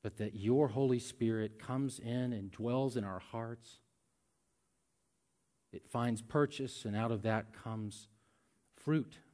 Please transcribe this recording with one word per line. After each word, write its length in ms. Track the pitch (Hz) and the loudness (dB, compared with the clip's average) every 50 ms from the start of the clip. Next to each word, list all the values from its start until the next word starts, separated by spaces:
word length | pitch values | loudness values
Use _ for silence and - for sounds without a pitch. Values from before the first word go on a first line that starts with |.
but 160 | - 107 107 - | -6 -6 -4 -2
that 160 | 107 104 - | -4 -4 -4
your 340 | 98 95 110 127 139 151 127 | 0 2 4 6 6 6 4
Holy 300 | 107 131 135 131 127 123 | 4 2 4 4 4 2
Spirit 600 | - - - - 117 113 113 110 107 107 107 - | 0 -6 -2 0 2 2 2 2 -2 -4 -6 -10
comes 400 | - - 127 131 139 135 - - | -8 -4 -2 0 0 -2 -4 -6
in 360 | - 117 120 127 127 123 120 | -6 -2 -2 0 0 0 -2
and 160 | 104 98 98 | -4 -4 -8
dwells 440 | 92 - 110 117 123 131 135 135 117 | -6 -4 -2 0 2 2 2 2 0
in 100 | 123 101 | -2 -2
our 160 | 98 92 92 - - | -2 -6 -8 -8 -8
hearts. 480 | - 113 113 113 120 117 117 - - - _ _ _ _ _ _ _ _ _ _ _ _ _ _ _ _ _ _ _ _ _ _ _ _ _ _ _ _ _ _ _ _ _ _ _ _ _ _ | -6 -6 -6 -6 -8 -12 -14 -20 -20 -20 _ _ _ _ _ _ _ _ _ _ _ _ _ _ _ _ _ _ _ _ _ _ _ _ _ _ _ _ _ _ _ _ _ _ _ _ _ _
It 160 | - 101 - - | -14 -14 -12 -4
finds 320 | - 123 120 120 117 107 | -2 0 2 2 0 -2
purchase, 640 | 113 - - 151 147 139 - - 135 127 - - - | -4 0 2 4 4 4 2 -6 -6 -6 -6 -6 -4
and 100 | 110 104 | -2 0
out 160 | 107 113 113 | 0 2 2
of 120 | 117 104 | 0 0
that 320 | 107 110 110 110 107 - - - - | 2 2 2 2 0 -6 -16 -12 -8
comes 440 | 117 113 110 107 104 107 - - _ _ _ _ _ _ _ _ _ _ _ _ _ _ | -6 -6 -4 -6 -6 -8 -10 -18 _ _ _ _ _ _ _ _ _ _ _ _ _ _
fruit. 400 | - - 147 156 156 113 - - - - _ | -8 0 2 2 2 2 -2 -8 -20 -20 _